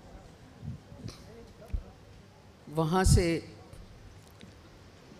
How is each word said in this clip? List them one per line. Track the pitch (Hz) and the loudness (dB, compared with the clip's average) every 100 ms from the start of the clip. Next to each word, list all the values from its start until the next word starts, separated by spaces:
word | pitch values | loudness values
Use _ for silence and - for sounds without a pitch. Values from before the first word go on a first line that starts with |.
| - - - - - - - - - - - - - 233 - - 220 - - - - - - - - - - | -18 -18 -18 -20 -20 -12 -10 -10 -12 -14 -12 -14 -16 -18 -18 -18 -6 -6 -6 -14 -20 -20 -20 -20 -20 -20 -4
वहाँ | 151 160 185 | 0 4 6
से | 185 - 170 165 - - - - - - - - - - - - - - - - - - | 8 8 8 2 0 -12 -16 -16 -16 -18 -18 -18 -20 -18 -18 -18 -20 -20 -20 -20 -20 -16